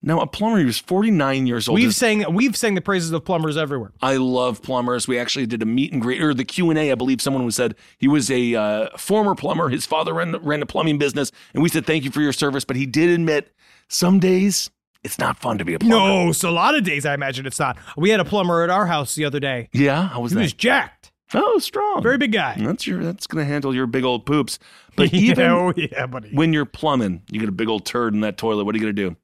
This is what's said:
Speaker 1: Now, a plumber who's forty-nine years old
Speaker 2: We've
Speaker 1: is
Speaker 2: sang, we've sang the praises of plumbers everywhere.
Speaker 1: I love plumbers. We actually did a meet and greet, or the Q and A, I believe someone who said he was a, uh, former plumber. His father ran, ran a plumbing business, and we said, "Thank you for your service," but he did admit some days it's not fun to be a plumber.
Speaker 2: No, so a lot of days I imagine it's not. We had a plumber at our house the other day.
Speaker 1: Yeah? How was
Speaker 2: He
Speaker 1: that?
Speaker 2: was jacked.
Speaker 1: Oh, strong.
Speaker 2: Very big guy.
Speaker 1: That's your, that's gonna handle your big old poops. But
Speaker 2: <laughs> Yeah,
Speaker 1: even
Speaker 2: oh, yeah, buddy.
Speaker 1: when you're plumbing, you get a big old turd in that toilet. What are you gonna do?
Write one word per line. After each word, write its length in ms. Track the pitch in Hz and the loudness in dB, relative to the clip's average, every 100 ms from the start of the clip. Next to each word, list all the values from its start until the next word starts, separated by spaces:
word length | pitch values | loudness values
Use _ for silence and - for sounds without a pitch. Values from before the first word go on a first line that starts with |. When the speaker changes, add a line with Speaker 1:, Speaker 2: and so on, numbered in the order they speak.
Speaker 1:
Now, 180 | - 160 | 0 0
a 40 | 143 | -2
plumber 340 | - 214 220 | -2 0 2
who's 180 | 139 110 | 2 0
forty-nine 640 | - 185 214 196 135 135 131 | -2 0 2 4 2 0 0
years 220 | 120 110 | 0 0
old 80 | 117 | 4
Speaker 2:
We've 120 | 240 | 4
Speaker 1:
is 80 | - | 2
Speaker 2:
sang, 280 | 233 214 175 | 2 2 0
we've 220 | 175 262 208 | 2 0 0
sang 160 | 226 | 0
the 80 | 190 | 0
praises 300 | 160 190 165 | 0 -2 0
of 120 | 160 | -4
plumbers 320 | - 180 160 147 | -2 -2 0 -2
everywhere. 360 | 156 139 104 _ | -2 -4 -8 _
Speaker 1:
I 140 | 131 135 | 0 0
love 480 | 127 127 127 110 | 0 0 0 -2
plumbers. 440 | - 127 123 123 - | -4 -2 0 -2 -2
We 120 | 123 | -2
actually 260 | 120 - 120 | -2 -4 -4
did 160 | 117 | -2
a 40 | 110 | -2
meet 240 | 120 139 | 0 0
and 80 | 143 | -2
greet, 220 | 117 127 | -2 0
or 100 | 160 | 0
the 100 | 131 135 | 0 -4
Q 260 | - 175 | 0 0
and 80 | 156 | 2
A, 120 | 151 | 0
I 40 | 123 | 0
believe 260 | 127 127 | 0 0
someone 220 | 139 135 | 0 -2
who 80 | 123 | -2
said 240 | 107 120 107 - _ | 0 -2 -2 -16 _
he 80 | 131 | 2
was 240 | 151 123 | 2 2
a, 240 | 127 123 113 | 0 2 0
uh, 420 | 107 107 110 - | 0 -2 -4 -8
former 380 | - 208 208 190 | -2 0 2 0
plumber. 340 | 147 160 165 | -2 -2 0
His 160 | 131 - | -2 -2
father 280 | 156 160 | -2 -2
ran, 220 | 165 170 165 | -2 -4 -4
ran 260 | 160 151 | -2 -4
a 20 | 143 | -2
plumbing 320 | - 160 147 | -2 0 0
business, 340 | 143 131 139 - - | 0 0 -6 -8 -10
and 80 | - | 0
we 80 | 165 | 2
said, 160 | - 143 | 2 0
"Thank 180 | 160 | -2
you 60 | 135 | -2
for 120 | 135 | 0
your 120 | 147 | 0
service," 320 | 131 143 135 - | 0 -2 -2 -4
but 120 | 131 | -4
he 100 | 135 | -2
did 240 | 123 175 | 2 2
admit 420 | 175 165 151 - _ _ _ _ | 2 2 0 -2 _ _ _ _
some 300 | - 180 190 | -2 4 4
days 520 | 185 185 196 185 - _ _ _ | 4 4 2 0 -4 _ _ _
it's 160 | - - | -12 -4
not 180 | - - | -4 -4
fun 220 | 247 220 | -4 -4
to 60 | 170 | -4
be 100 | 165 | 0
a 40 | |
plumber. 160 | 226 226 | 4 4
Speaker 2:
No, 340 | 196 190 175 | 4 4 2
so 180 | 156 180 | 0 0
a 20 | |
lot 220 | 170 202 302 | 2 2 2
of 80 | |
days 220 | 185 147 143 | 0 -2 -2
I 80 | |
imagine 320 | 143 139 127 135 | -2 -4 -6 -8
it's 140 | - | -4
not. 180 | 143 123 - - | -4 -4 -10 -2
We 140 | 180 | 2
had 100 | 214 | 2
a 60 | 180 | 2
plumber 380 | 208 180 170 | 0 2 2
at 60 | 170 | 2
our 160 | 185 196 | 2 2
house 260 | 160 139 - | 0 -2 -2
the 80 | 151 | -2
other 140 | 143 | -2
day. 300 | 139 127 117 | -4 -6 -4
Speaker 1:
Yeah? 360 | 123 143 139 185 | 2 2 4 0
How 140 | 127 | -2
was 100 | 120 | -2
Speaker 2:
He 40 | 196 | 0
Speaker 1:
that? 60 | |
Speaker 2:
was 120 | 185 | 0
jacked. 580 | - 233 262 - _ - _ _ | 0 0 0 0 _ -20 _ _
Speaker 1:
Oh, 260 | - 403 440 | 0 2 2
strong. 420 | - 415 415 381 | 0 -4 -2 0
Speaker 2:
Very 160 | 226 269 | 0 0
big 140 | 262 | 0
guy. 240 | 214 143 - | 0 -2 -2
Speaker 1:
That's 300 | 110 202 - | -4 -4 -4
your, 160 | 180 | -4
that's 240 | 165 185 - | -4 -6 -6
gonna 180 | 156 143 | -4 -2
handle 280 | 147 139 127 | -2 -2 -2
your 100 | 131 | -2
big 180 | 127 | 0
old 220 | 127 123 110 | 0 -2 0
poops. 320 | 151 123 - _ - _ - | 0 0 -6 _ -20 _ 0
But 180 | 170 | 2
Speaker 2:
<laughs> 0 | |
Yeah, 60 | 180 | 4
Speaker 1:
even 260 | 214 254 247 | 4 4 4
Speaker 2:
oh, 220 | 175 180 175 | 4 2 0
yeah, 300 | 156 - 127 | -4 -4 -6
buddy. 220 | 127 107 | -8 -6
Speaker 1:
when 200 | 139 165 | 2 4
you're 120 | 156 135 | 2 0
plumbing, 560 | - 156 139 107 87 - | -2 0 2 0 -2 -6
you 100 | 107 | -4
get 80 | 110 | -4
a 20 | |
big 140 | 92 110 | -2 -2
old 160 | 110 - | -2 -2
turd 280 | 123 117 104 | -2 0 0
in 60 | |
that 160 | 107 98 | -2 -2
toilet. 260 | 113 107 101 | -2 0 0
What 80 | |
are 40 | 110 | -2
you 20 | 107 | -2
gonna 80 | |
do? 220 | 101 98 82 | -2 -4 -6